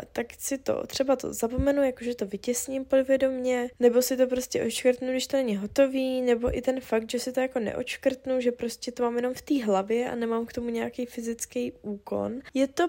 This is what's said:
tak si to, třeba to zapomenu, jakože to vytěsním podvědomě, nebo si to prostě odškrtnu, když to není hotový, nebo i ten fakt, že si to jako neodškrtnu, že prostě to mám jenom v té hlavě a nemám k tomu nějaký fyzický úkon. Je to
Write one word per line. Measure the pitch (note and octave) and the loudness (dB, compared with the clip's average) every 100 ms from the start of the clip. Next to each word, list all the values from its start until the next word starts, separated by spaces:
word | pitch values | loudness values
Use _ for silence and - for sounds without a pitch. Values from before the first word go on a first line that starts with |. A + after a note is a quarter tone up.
| - | -6
tak | - A#3+ - | -6 -8 -8
si | - C4+ | -6 -4
to, | - - - | -2 -2 -2
třeba | - C4+ B3+ | -2 2 0
to | - | -2
zapomenu, | A3 A3+ B3+ C#4 C#4+ | -4 -2 2 2 2
jakože | C4+ B3+ A#3+ | 2 0 -6
to | A#3+ G3 | -4 -6
vytěsním | G3+ - A#3+ - C4+ | -4 -4 -4 -4 -6
podvědomě, | C4 C4+ C4 C4+ C4 B3+ B3+ B3 B3 - | 2 2 4 4 4 0 0 0 -2 4
nebo | A#3+ A#3 | 6 6
si | B3 B3+ | 4 2
to | B3+ | 2
prostě | B3+ - - | 2 -2 -2
odškrtnu, | A3+ - B3+ B3 B3+ | -2 2 2 2 0
když | B3+ - | -2 0
to | C4+ | 0
není | B3 G3 | 0 -2
hotový, | G#3 - C4+ C4 C4 B3+ | 0 4 4 4 0 0
nebo | B3+ A#3 B3 B3+ | 2 2 2 0
i | |
ten | C4 C4 | -2 -2
fakt, | - A3 A3+ | 0 -2 0
že | A#3+ | -4
si | B3+ | -2
to | B3+ | -2
jako | C4 C4 | -2 -2
neodškrtnu, | G3+ - B3+ - C4+ C4 C4 B3+ | -2 -4 -6 -2 -2 -2 -2 0
že | A#3+ | 0
prostě | A#3+ A#3 - B3 | -2 -6 -6 -8
to | B3 | -2
mám | A#3+ A#3+ | -2 0
jenom | B3 | -2
v | B3+ | -6
té | - C#4+ | -2 0
hlavě | G#3+ F#3+ G3+ A#3 B3 | 2 0 2 -2 -2
a | |
nemám | A#3+ A3+ A3+ A#3 | -4 -2 -2 -4
k | |
tomu | B3 A#3+ | -6 -4
nějaký | A#3 A#3+ B3 A#3+ | -4 -4 -6 -8
fyzický | - A#3 A#3 - B3 B3 - | -6 -6 -6 -6 -4 -6 -6
úkon. | G#3+ G3+ - G3+ G3+ B3 - | -10 -10 -6 -4 -4 -6 -4
Je | C4 C4+ | 0 2
to | - | 2